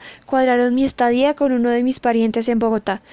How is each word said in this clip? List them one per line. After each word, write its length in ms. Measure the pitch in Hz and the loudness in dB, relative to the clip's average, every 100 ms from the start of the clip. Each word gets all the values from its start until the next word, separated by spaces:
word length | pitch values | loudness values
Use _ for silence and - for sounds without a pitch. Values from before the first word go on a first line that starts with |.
| - - | -10 -18
cuadraron 500 | - 262 254 247 247 | -4 0 2 2 2
mi 80 | 254 | 0
estadía 540 | 269 - 240 247 285 294 | -2 0 0 2 0 0
con 160 | 285 | 0
uno 160 | 247 240 | 0 0
de 160 | 240 | 0
mis 160 | 247 262 | -2 -2
parientes 480 | 247 233 226 233 233 | -2 0 0 -2 -2
en 100 | 226 | 0
Bogotá, 440 | 226 220 208 196 - | 0 -2 -4 -8 -10